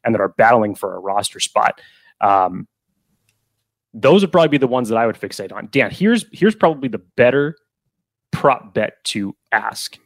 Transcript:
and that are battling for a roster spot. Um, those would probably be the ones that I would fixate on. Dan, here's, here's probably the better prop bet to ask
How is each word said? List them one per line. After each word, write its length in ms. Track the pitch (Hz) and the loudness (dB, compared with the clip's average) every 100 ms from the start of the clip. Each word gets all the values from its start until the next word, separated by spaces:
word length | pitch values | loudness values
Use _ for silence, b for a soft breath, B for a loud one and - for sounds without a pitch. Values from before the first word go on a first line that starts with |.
and 120 | 120 107 | -4 -2
that 60 | |
are 80 | 95 | -2
battling 440 | - 113 120 107 | 2 4 4 2
for 220 | 98 98 90 | -4 -10 -8
a 40 | |
roster 400 | 95 101 101 - | -4 -4 -4 -8
spot. 400 | - - 117 - b b b _ | -4 -2 -2 -4 b b b _
Um, 480 | 104 98 90 90 - _ _ _ _ _ _ _ _ _ _ _ _ | 2 2 0 -4 -14 _ _ _ _ _ _ _ _ _ _ _ _
those 280 | 113 131 190 | 0 4 4
would 80 | 190 | 4
probably 180 | 175 160 | 2 2
be 80 | 143 | 2
the 100 | 131 | 0
ones 220 | 127 117 | 0 -2
that 80 | 113 | 0
I 80 | 117 | 0
would 100 | 104 | -2
fixate 380 | 98 - 95 | -10 -12 -14
on. 160 | 98 - | -14 -4
Dan, 200 | 135 107 | -2 -2
here's, 340 | - 202 233 - | 0 0 0 -4
here's 220 | - 202 214 | 0 0 2
probably 340 | 170 147 131 | 0 0 -6
the 80 | 107 | -8
better 580 | - - 123 135 147 160 _ _ _ _ _ _ _ | -10 2 2 2 -2 -6 _ _ _ _ _ _ _
prop 420 | - 143 123 107 | 0 0 0 -4
bet 300 | 110 107 - - | -4 -4 -6 -8
to 300 | 110 98 - _ | -6 -8 -10 _
ask 480 | 113 107 - - - | -4 -4 -10 -14 -16